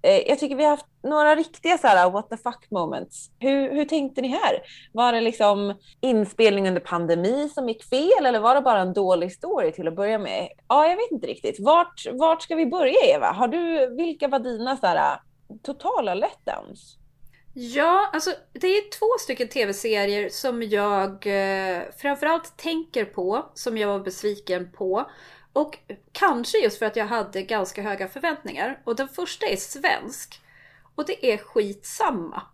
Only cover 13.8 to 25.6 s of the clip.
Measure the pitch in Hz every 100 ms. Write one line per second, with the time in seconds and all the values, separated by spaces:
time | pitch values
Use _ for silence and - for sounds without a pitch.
13.8 | 254 240 339 311 285 269 247 226 240 269
14.8 | 185 160 147 131 _ _ _ 214 - 277
15.8 | 359 466 220 185 285 - - - 52 -
16.8 | - _ - _ - _ - 254 240 269
17.8 | 320 370 403 311 330 302 _ 240 370 403
18.8 | 403 - 440 508 - 254 233 285 208 196
19.8 | 226 208 202 202 202 - 262 233 220 202
20.8 | 208 202 196 196 202 196 196 190 190 175
21.8 | - - 285 277 302 330 320 - 330 330
22.8 | 320 247 202 - 185 233 - - 247 220
23.8 | 208 202 196 185 208 202 - 180 180 -
24.8 | 185 196 285 - - - _ 269